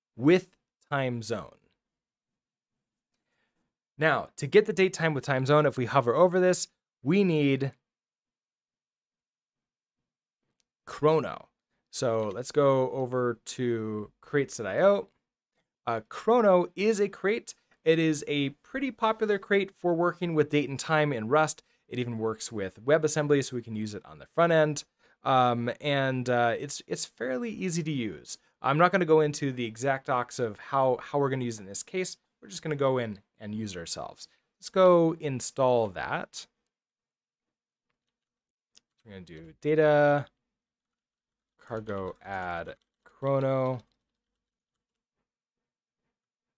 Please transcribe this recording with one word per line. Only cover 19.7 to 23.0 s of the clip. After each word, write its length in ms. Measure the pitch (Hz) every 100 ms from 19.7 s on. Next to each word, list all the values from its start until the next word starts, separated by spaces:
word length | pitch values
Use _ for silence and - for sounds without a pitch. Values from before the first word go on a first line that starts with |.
for 200 | - 175
working 380 | 165 175 165 175
with 180 | 156 147
date 180 | 147 131
and 100 | 135
time 340 | - 156 151
in 140 | 120 110
Rust. 380 | 151 156 - _ _ _
It 100 | 123
even 200 | 120 113
works 340 | 110 110 -
with 320 | 110 95 -
WebAssembly, 580 | 117 160